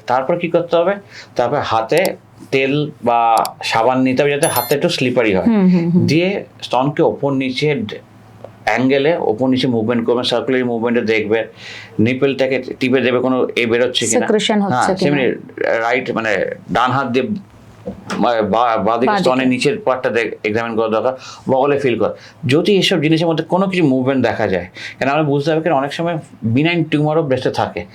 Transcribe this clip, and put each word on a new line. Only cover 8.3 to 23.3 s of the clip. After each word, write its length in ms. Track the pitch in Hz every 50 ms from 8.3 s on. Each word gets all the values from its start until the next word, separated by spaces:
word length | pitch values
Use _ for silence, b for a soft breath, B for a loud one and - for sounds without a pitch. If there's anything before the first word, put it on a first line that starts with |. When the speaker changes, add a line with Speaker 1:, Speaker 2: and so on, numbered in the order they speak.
| - - - - - - -
Speaker 1:
অ্যাঙ্গেলে 520 | 107 107 117 127 131 135 139 139 151 170 -
ওপর 280 | - - 107 107 127 131
নিচে 180 | 127 123 131
মুভমেন্ট 400 | 131 120 113 107 113 120 117 117
করবেন, 160 | 120 120 120 123
সার্কুলার 420 | - 127 117 104 - 131 127 127
মুভমেন্টে 360 | 123 117 113 110 120 117 117
দেখবেন, 440 | 113 107 113 110 101 101 110 113 107 - B B B B B B B B B B
নিপলটাকে 640 | 107 117 131 131 143 139 139 135 135 131 135 123 - - - -
টিপে 200 | 131 127 123 135
দেবে 200 | 127 131 123 127
কোনো 280 | 127 131 131 127 123 120 -
এ 100 | - 120
বেরোচ্ছে 400 | 117 113 120 127 123 - - 120
কিনা। 140 | 107 - 247
Speaker 2:
সেক্রেশন 400 | - - 208 214 - - 220 208
হচ্ছে 160 | 202 202 143
Speaker 1:
হ্যাঁ, 200 | 127 117 180 185
Speaker 2:
কিনা। 200 | - - 143 147
Speaker 1:
সেমনি 180 | 143 127 110 - - - - -
রাইট 560 | - - - 95 117 113 117 123 131 127 120 107
মানে 340 | 110 110 110 101 92 76 - - - - - 87
ডান 180 | 110 123 127
হাত 160 | 123 135 135
দিয়ে 220 | - 117 131 - 107 104 - - - - - - - - - - - - - - - - 92
বা-, 240 | 98 120 120 113 104
বা-, 80 | -
বাঁদিকে 360 | 98 113 123 117 113 110 95
Speaker 2:
বাঁদিকে। 320 | 104 117 120 120 117 - 202
Speaker 1:
স্তনের 300 | 175 127 127 127 131 131
নিচের 300 | 127 123 127 147 135 -
পার্টটা 320 | - 135 127 127 - 127
দেখ-, 240 | 107 117 113 104 - - -
এক্সামিন 320 | 107 104 117 117 117 113
করা 120 | 110 113 110
দরকার, 240 | 107 110 104 127 131 131 B B B B B -
বগলে 300 | 127 131 135 143 143 139
ফিল 200 | - 131 117 -
কর। 120 | 104 90 - B B B B B -
যদি 300 | 120 131 160 - - 208
এসব 260 | 190 180 - 196 170 143
জিনিসের 240 | 160 160 156 175
মধ্যে 180 | 165